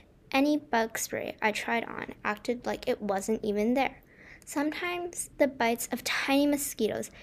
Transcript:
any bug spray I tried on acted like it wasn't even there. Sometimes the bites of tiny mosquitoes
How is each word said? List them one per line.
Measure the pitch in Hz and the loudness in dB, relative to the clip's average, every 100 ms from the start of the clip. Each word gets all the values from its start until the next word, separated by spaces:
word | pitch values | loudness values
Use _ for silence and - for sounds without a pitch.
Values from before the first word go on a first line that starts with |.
| - - - | -18 -20 -2
any | 269 294 294 | 2 4 2
bug | - 233 226 - | 2 0 0 -2
spray | - - - - | -4 -4 -6 -2
I | 214 | -2
tried | 208 - 233 | 0 0 -2
on | - - - - | -2 -6 -8 -6
acted | 208 208 - 240 220 | -4 -4 -4 -4 -4
like | 208 - | -4 -2
it | 247 | -2
wasn't | 202 196 196 220 | -2 -2 -2 -2
even | 214 202 220 | 0 0 2
there. | 262 262 - - - - - | 2 0 -4 -20 -20 -20 -20
Sometimes | - 302 302 302 349 349 349 - - - | -6 -2 -2 -2 -4 -4 -6 -8 -4 2
the | 277 | 2
bites | 277 233 233 - | 2 0 0 -2
of | 240 | -4
tiny | - - - 277 | -2 -2 4 4
mosquitoes | 294 285 - - 214 - 214 - | 6 2 0 0 0 0 -6 -12